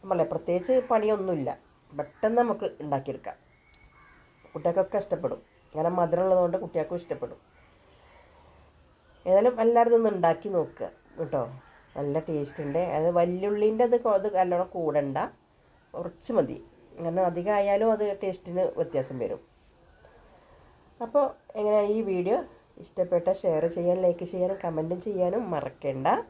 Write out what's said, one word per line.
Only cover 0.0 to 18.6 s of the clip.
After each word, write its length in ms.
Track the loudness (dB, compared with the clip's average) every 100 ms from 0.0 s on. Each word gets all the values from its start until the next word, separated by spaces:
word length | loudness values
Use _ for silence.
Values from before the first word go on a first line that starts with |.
നമ്മളെ 240 | -2 -2 0
പ്രത്യേകിച്ച് 420 | -2 -2 -2 2 2 2
പണിയൊന്നുമില്ല, 580 | 0 2 0 0 -2 -4 -8 _ _ _ -10
പെട്ടെന്ന് 420 | -10 -2 0 2
നമുക്ക് 260 | 2 0 -4 -8
ഉണ്ടാക്കിയെടുക്കാം. 540 | -4 -4 -4 -10 -12 -16 _ _ _ -20 -20 _ -20 -20 _ _ -16
കുട്ടികൾക്കൊക്കെ 460 | -4 -2 0 0 -4
ഇഷ്ടപ്പെടും, 380 | -4 -4 -4 -6 _ _ _
കാരണം 240 | -4 -2 0
മധുരം 220 | 0 2 4
ഉള്ളതുകൊണ്ട് 320 | 4 4 0 -4
കുട്ടികൾക്കും 340 | -4 -4 -6
ഇഷ്ടപ്പെടും. 380 | -8 -8 -8 -12 _ _ _ _ _ _ -20 -20 -20 -20 -20 _ _ _ _ _ _ _ 4
ഏതായാലും 280 | 6 6 4 4
എല്ലാവരും 260 | 6 6
ഇതൊന്ന് 160 | 6 4 4
ഉണ്ടാക്കി 320 | 2 2 0 -2
നോക്കുക. 280 | -2 -6 -12 -12 _ -10
കേട്ടോ. 240 | -4 -4 -4 -10 -20 -20 _ -8
നല്ല 220 | -4 -4 -4
ടേസ്റ്റ് 340 | -6 -6 -8
ഉണ്ട്. 160 | -4 -2 -2 0
അത് 120 | 2 2
വല്യുള്ളീൻ്റെ 680 | 2 0 -2 2 0 2 2
അത് 80 | 2
കൊ-, 100 | 2 2
അത് 100 | 2 0
നല്ലോണം 300 | 2 0 -2 -2
കൂടണ്ട, 420 | 0 0 0 -4 -6 -8 _ _ _ _ _ -12
കുറച്ച് 360 | -12 -12 -2 0
മതി. 180 | 0 -6 -16 _ -20 -8
കാരണം 240 | -4 0 0
അധികം 240 | 0 0 2
ആയാലും 320 | 2 2 2
അത് 100 | 2 -2 -2
ടേസ്റ്റിന് 420 | -6 -8 -6 -2